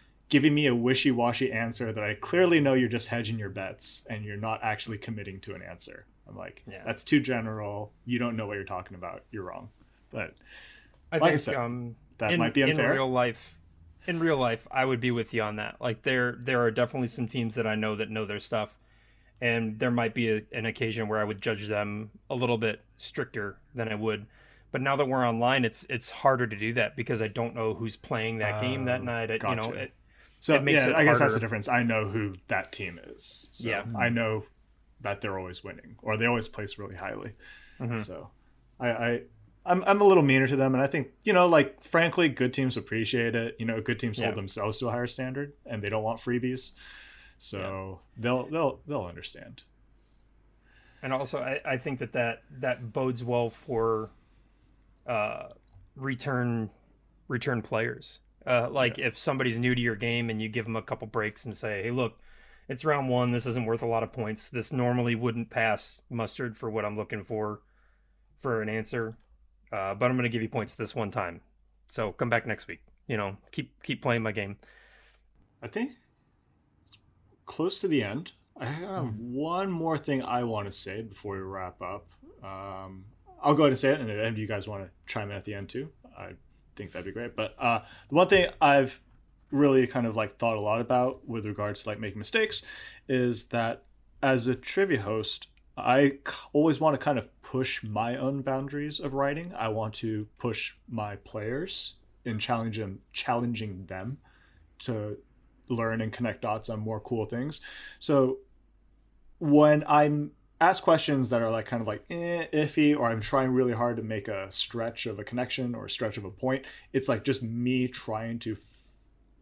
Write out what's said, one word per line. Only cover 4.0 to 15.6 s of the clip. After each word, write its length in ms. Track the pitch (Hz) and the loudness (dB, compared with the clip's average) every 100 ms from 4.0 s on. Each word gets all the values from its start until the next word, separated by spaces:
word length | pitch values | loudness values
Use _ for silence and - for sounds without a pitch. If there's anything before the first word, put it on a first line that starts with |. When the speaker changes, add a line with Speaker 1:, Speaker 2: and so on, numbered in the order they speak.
| - | -8
Speaker 1:
and 160 | 107 104 | -10 -8
you're 100 | 104 | -6
not 220 | 110 110 | -4 -2
actually 340 | 113 104 117 104 | -2 -4 -6 -8
committing 420 | - 107 98 95 | -8 -10 -10 -12
to 120 | - 92 | -12 -14
an 60 | |
answer. 440 | 90 87 - - - _ 98 | -14 -14 -14 -16 -20 _ -18
I'm 80 | 101 | -14
like, 280 | 90 - - | -14 -16 -18
Speaker 2:
Yeah. 140 | 95 113 | -10 -6
Speaker 1:
"That's 180 | 110 | -6
too 160 | - 147 | 2 2
general. 720 | 123 120 110 107 104 104 104 _ 120 | 4 -2 -2 -6 -6 -6 -8 _ -4
You 140 | 120 | -2
don't 160 | 120 110 | -2 -2
know 120 | 104 | -4
what 80 | 101 | -6
you're 100 | 95 | -6
talking 300 | 92 90 92 | -8 -10 -12
about. 280 | 87 90 - | -12 -12 -12
You're 120 | 107 | -10
wrong." 260 | 90 87 107 - _ _ _ | -10 -12 -14 -20 _ _ _
But 220 | - 85 - - - - - - _ - | -8 -8 -12 -20 -20 -20 -20 -20 _ -4
Speaker 2:
I 60 | 160 | 2
Speaker 1:
like 60 | |
I 40 | 165 | 4
Speaker 2:
think, 80 | 151 | 4
Speaker 1:
said, 140 | - 139 | 0 -2
Speaker 2:
um, 400 | 120 123 120 113 - - | -4 -6 -8 -12 -18 -4
Speaker 1:
that 140 | 110 | 0
Speaker 2:
in, 60 | - | 2
Speaker 1:
might 140 | 117 | 2
be 80 | 139 | 4
Speaker 2:
in 80 | 135 | 4
Speaker 1:
unfair. 220 | 156 120 | 4 2
Speaker 2:
real 160 | 135 131 | 2 2
life, 480 | 127 123 113 - - - - - - - | 2 2 -2 -12 -20 -20 -20 -20 -12 -6
in 140 | 170 | 0
real 180 | 165 139 | 2 4
life, 300 | 123 117 - | 2 0 -2
I 120 | 131 | 0
would 160 | 131 123 | 2 2
be 120 | 123 | 2
with 220 | 120 110 | 0 0
you 80 | 113 | -2
on 140 | 107 | -2
that. 200 | 107 | -4